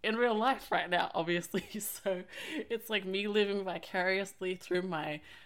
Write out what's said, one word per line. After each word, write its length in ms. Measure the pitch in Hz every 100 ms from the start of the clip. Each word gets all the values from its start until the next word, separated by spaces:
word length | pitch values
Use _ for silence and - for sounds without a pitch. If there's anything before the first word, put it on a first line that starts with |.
in 140 | 220 226
real 180 | 240
life 380 | 214 254 247 -
right 160 | 175 175
now, 220 | 175 170
obviously. 480 | - 165 175 - 190 -
<laughs> 60 | 214
So 440 | - - 196 180 - - - 311 -
it's, 180 | 226 226
like, 160 | 208
me 240 | 185 196 208
living 340 | 208 202 202
vicariously 920 | 190 170 - 190 180 190 190 - 185
through 280 | 185 - 180
my 380 | 190 160 151 151 - -